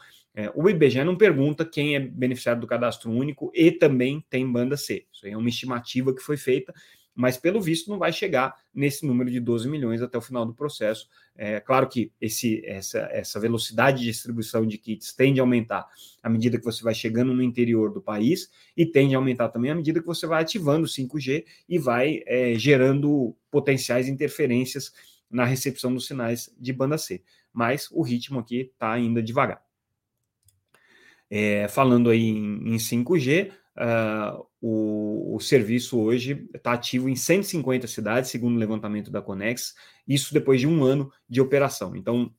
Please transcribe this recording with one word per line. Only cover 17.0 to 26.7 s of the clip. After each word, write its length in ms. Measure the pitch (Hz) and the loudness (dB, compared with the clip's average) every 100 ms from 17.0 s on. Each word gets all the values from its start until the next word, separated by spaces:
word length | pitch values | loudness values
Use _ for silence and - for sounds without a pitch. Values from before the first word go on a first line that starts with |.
| 117 113 127 | -2 0 0
no 120 | 127 | 2
interior 500 | 127 120 120 113 107 | 0 0 2 2 2
do 80 | 98 | -2
país 480 | 95 104 113 185 - _ _ - | -6 -2 0 0 -4 _ _ 0
e 80 | |
tende 300 | 165 139 139 | 2 4 4
a 60 | 135 | 4
aumentar 300 | 131 120 113 | 0 0 -2
também 200 | 117 123 | 0 -2
à 60 | 170 | -2
medida 240 | 151 165 | -2 -2
que 80 | 165 | -4
você 180 | 165 165 | -6 -2
vai 160 | 160 | -2
ativando 440 | 165 220 156 151 151 | 0 -2 0 2 0
o 40 | |
cinco 300 | - 127 151 | -4 -6 -6
G 260 | 131 135 - _ - | -4 -4 -6 _ -4
e 80 | 170 | -2
vai, 460 | 131 117 139 156 - | 0 2 2 0 -2
é, 300 | 123 123 113 | 0 2 2
gerando 840 | 120 139 131 139 147 147 123 - _ | 4 6 6 4 2 2 0 -6 _
potenciais 560 | 147 143 135 - 123 131 | 0 2 0 0 0 0
interferências 840 | 135 143 - 143 120 127 139 - - - _ _ | -2 -4 0 0 2 0 -6 -12 -16 -20 _ _
na 160 | 120 123 | -2 0
recepção 480 | 131 139 131 127 | 0 -2 -4 -2
dos 140 | 127 - | -4 -6
sinais 440 | 139 117 120 - - | -6 -4 -4 -8 -12
de 140 | 123 | -8